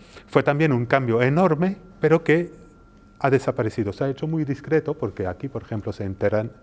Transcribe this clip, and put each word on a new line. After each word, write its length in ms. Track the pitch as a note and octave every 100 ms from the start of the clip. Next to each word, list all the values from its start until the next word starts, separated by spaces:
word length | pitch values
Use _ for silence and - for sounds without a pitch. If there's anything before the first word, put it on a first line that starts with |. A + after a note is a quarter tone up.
| - - -
Fue 160 | C#3+
también 300 | C#3 C#3+ D#3+
un 140 | A#2+ A#2+
cambio 340 | C#3 B2 A2+
enorme, 560 | C3 D3+ F#3 D3+ F#3 G3+ - -
pero 240 | D#3 D#3
que 280 | D#3 D#3+ F3 - - - - - - -
ha 100 | C#3
desaparecido. 640 | C3 - B2+ A2 B2 G2+
Se 120 | -
ha 40 | C3+
hecho 180 | C3+ D#3+
muy 180 | D#3+
discreto 500 | C#3 C3+ C#3 D#3 D3+
porque 320 | D3+ A2 - F#2
aquí, 220 | F#2 C3+
por 140 | A2+
ejemplo, 300 | - A2 A2
se 120 | -
enteran 480 | G2 F#2+ G#2 G#2+ A#2 -